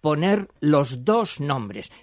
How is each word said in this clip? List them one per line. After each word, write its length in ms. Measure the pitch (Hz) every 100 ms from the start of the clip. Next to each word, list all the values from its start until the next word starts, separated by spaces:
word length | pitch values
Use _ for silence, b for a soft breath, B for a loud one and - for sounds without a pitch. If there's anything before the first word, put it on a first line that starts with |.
poner 480 | 156 151 180 208 196 -
los 440 | 151 147 135 123
dos 360 | 127 226 214 -
nombres. 500 | 143 135 104 101 - b